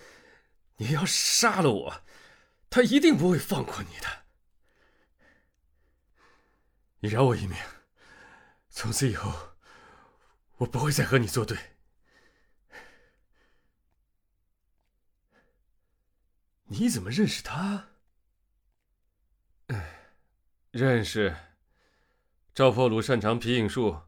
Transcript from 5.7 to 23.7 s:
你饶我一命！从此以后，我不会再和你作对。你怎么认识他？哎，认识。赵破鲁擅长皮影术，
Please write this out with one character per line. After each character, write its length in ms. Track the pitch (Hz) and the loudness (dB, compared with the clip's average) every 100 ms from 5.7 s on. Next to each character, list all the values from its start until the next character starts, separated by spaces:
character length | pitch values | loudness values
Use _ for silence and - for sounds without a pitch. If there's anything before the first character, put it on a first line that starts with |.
| _ _ _ _ _ _ _ _ _ _ _ _ _ | _ _ _ _ _ _ _ _ _ _ _ _ _
你 100 | 107 | -4
饶 140 | 110 135 | 2 2
我 100 | 101 | 2
一 120 | 101 | -4
命！ 100 | - - - _ _ - - - - - _ _ | -8 -12 -18 _ _ -20 -20 -20 -20 -20 _ _
从 220 | - 113 | -10 -6
此 180 | - 135 | -2 0
以 60 | 92 | -2
后， 400 | 101 80 - - _ - - - - _ _ _ _ - | -6 -8 -12 -20 _ -20 -20 -20 -20 _ _ _ _ -6
我 80 | 120 | -4
不 140 | 123 | -2
会 120 | 147 | 0
再 120 | 139 | 0
和 140 | - 131 | 2 2
你 80 | 110 | 2
作 160 | - | -2
对。 140 | 107 110 - _ _ _ _ _ _ _ _ _ _ - - - _ _ _ _ _ _ _ _ _ _ _ _ _ _ _ _ _ _ _ _ _ _ _ _ _ _ _ _ _ _ _ _ _ _ _ _ - | -2 -6 -10 _ _ _ _ _ _ _ _ _ _ -20 -20 -20 _ _ _ _ _ _ _ _ _ _ _ _ _ _ _ _ _ _ _ _ _ _ _ _ _ _ _ _ _ _ _ _ _ _ _ _ -12
你 220 | 104 240 | -2 0
怎 140 | 139 | 0
么 80 | 92 | -2
认 180 | 143 196 | 0 0
识 140 | - | -2
他？ 480 | - 143 196 202 - _ _ _ _ _ _ _ _ _ _ _ _ _ _ _ _ _ - | -8 -6 -4 -6 -10 _ _ _ _ _ _ _ _ _ _ _ _ _ _ _ _ _ -10
哎， 480 | 107 82 - - _ _ _ _ _ _ | -10 -10 -16 -20 _ _ _ _ _ _
认 340 | 117 131 120 | -2 2 2
识。 320 | 101 110 101 80 - _ _ _ _ _ _ _ _ _ _ | 0 0 -2 -2 -12 _ _ _ _ _ _ _ _ _ _
赵 160 | - 131 | 2 4
破 180 | 127 127 | 4 2
鲁 140 | 110 | 2
擅 180 | 110 123 | 0 0
长 200 | 104 117 | 0 -2
皮 160 | 117 123 | 0 0
影 120 | |
术， 360 | 107 | 0